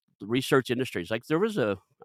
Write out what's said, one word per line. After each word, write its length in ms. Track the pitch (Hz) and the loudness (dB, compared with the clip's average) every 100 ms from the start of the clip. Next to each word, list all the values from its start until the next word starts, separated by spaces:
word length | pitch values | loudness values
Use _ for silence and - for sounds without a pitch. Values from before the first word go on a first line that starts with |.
| _ - | _ -14
research 480 | 101 120 - 139 123 | -4 -2 4 2 4
industries. 420 | 123 127 98 85 | -2 -2 -4 -4
Like, 140 | 113 - | -6 -2
there 140 | 156 | 0
was 180 | 220 208 | 0 0
a, 200 | 110 98 _ _ | 0 -2 _ _